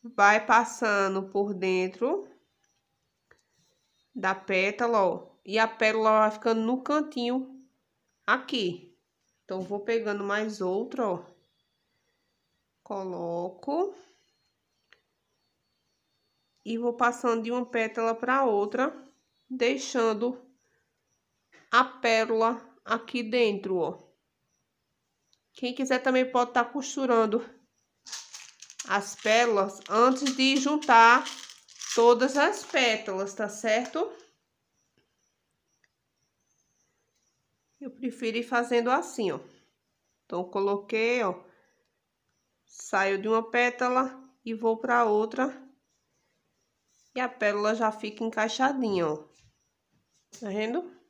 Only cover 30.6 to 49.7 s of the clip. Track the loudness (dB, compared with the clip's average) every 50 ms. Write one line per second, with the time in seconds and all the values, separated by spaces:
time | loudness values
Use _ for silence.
30.6 | 0 0 -2 -2 2 6 8 8 10 10 8 6 4 -2 -12 -14 -18 -20 -20 -20
31.6 | _ _ -20 -16 -12 -4 2 6 6 6 8 6 4 0 2 2 2 2 0 -4
32.6 | -10 -2 0 0 2 2 0 -2 -4 -8 -6 -6 -6 -6 -6 -6 -6 -6 -6 -6
33.6 | -2 0 0 0 0 -4 -4 -4 -4 -4 -8 -18 -20 _ _ _ _ _ _ _
34.6 | _ _ _ _ _ _ _ _ _ _ _ _ _ _ _ _ _ _ _ _
35.6 | _ _ _ _ _ _ _ _ _ _ _ _ _ _ _ _ _ _ _ _
36.6 | _ _ _ _ _ _ _ _ _ _ _ _ _ _ _ _ _ _ _ _
37.6 | _ _ _ _ -14 -14 -12 -6 -6 -6 -6 -4 -4 -2 -2 -2 -4 0 -2 -2
38.6 | 0 2 0 2 2 2 0 0 0 -6 -6 -4 -2 -2 -2 -4 -10 -16 -20 _
39.6 | _ _ _ _ _ _ _ _ _ _ _ _ _ _ -6 -6 -6 -4 -2 -2
40.6 | 0 0 -2 -2 -4 -4 -2 0 0 0 0 0 0 -2 -4 -6 -14 -20 _ _
41.6 | _ _ _ _ _ _ _ _ _ _ _ _ _ _ _ _ _ _ _ _
42.6 | _ _ -20 -20 -10 -2 0 0 2 2 0 -2 0 0 0 0 0 0 0 0
43.6 | 0 0 0 -2 -2 0 0 0 0 -2 -6 -14 -20 -20 _ _ _ -10 -8 -2
44.6 | 0 0 0 0 0 0 2 2 4 4 2 2 0 -2 -2 -2 -4 -4 -4 -12
45.6 | -20 -20 _ _ _ _ _ _ _ _ _ _ _ _ _ _ _ _ _ _
46.6 | _ _ _ _ _ _ _ _ _ _ _ -6 -6 -6 -4 0 0 0 2 2
47.6 | 0 0 0 2 0 -2 -2 -2 -10 -10 -6 -6 -6 -4 -2 -2 -2 -2 0 0
48.6 | 0 0 2 0 -2 0 0 2 0 0 -2 -4 -8 _ _ _ _ _ _ _
49.6 | _ _